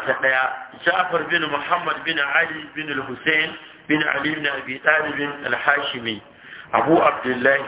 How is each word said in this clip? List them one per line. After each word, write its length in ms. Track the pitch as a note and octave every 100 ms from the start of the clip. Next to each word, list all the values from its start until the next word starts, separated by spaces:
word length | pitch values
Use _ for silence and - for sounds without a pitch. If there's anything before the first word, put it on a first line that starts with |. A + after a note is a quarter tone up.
ta 120 | -
ɗaya, 300 | B2 C3 C3 C3 - - -
Ja'far 420 | E3+ F3+ F3+ E3+ D3+
bin 140 | E3+
Muhammad 600 | D#3 C#3+ C#3 C#3 D3+ D3+
bin 160 | D#3 D3+
Ali 460 | C#3 D3+ E3 D#3 D3+
bin 180 | D3+ D3+
Al-Hussein 640 | C#3 B2 B2 D#3+ D#3 D#3+ - - - -
bin 180 | D3+
Ali 320 | D3+ C#3 D3 D#3
bin 100 | D3
Abi 340 | C3+ B2+ C3+
Talib 380 | D#3 D#3 D3+ C#3 C#3+ D3
Al-Hashimi. 800 | B2+ A#2+ D3 C#3+ C#3 B2+ A2+ G#2 - - - - -
Abu 260 | A2+ B2+ E3
Abdullah 580 | - A#2+ B2+ B2 B2+ C#3